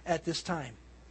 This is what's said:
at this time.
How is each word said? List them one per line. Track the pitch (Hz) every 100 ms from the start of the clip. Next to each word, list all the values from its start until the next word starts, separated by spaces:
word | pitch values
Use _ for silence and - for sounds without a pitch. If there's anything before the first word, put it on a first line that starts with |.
at | - 165 -
this | 160
time. | - 170 127 113 - - -